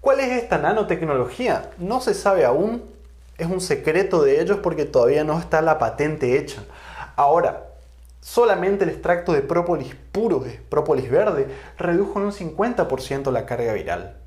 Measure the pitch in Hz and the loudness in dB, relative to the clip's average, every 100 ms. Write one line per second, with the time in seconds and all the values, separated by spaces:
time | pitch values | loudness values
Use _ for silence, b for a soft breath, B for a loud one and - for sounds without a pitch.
0 | - 277 262 254 233 165 147 214 202 175 | 4 2 2 -2 -2 0 0 0 0 -2
1 | 160 139 120 - 247 120 - - 175 247 | 0 -2 -2 -2 -2 -2 -4 -10 -4 -2
2 | 247 202 208 190 135 139 208 240 - - | -2 0 2 4 4 4 0 -4 -10 -20
3 | - - - - 165 185 180 139 151 160 | -20 -20 -20 -8 -4 -4 -2 -2 2 2
4 | 196 170 139 143 165 196 180 156 135 131 | 2 4 4 4 2 0 0 -2 0 4
5 | 120 143 156 156 165 160 160 156 113 - | 4 4 2 -2 0 2 4 2 0 0
6 | 151 151 123 131 135 - 104 B B B | -4 0 0 0 0 -12 -16 B B B
7 | B - 143 165 - - - - - - | B 2 4 4 2 -4 -14 -20 -20 -20
8 | - - - - 233 185 180 202 175 - | -20 -20 -4 2 4 4 0 0 0 -2
9 | - 175 175 156 - 170 170 165 131 - | 0 0 2 0 2 0 0 -2 -4 -14
10 | - 196 220 147 - - - - 156 143 | -8 -2 0 0 -4 -14 -4 -2 0 0
11 | 117 143 214 156 131 B B - 175 170 | 2 2 2 0 -4 B B -8 -2 0
12 | 202 208 202 202 165 - 240 233 143 127 | 0 -2 -4 -6 -10 -4 -2 0 -2 -4
13 | - 139 135 120 113 120 117 104 - 87 | -4 -4 -2 -2 -4 -4 -2 -4 -4 -6
14 | 95 - | -8 -18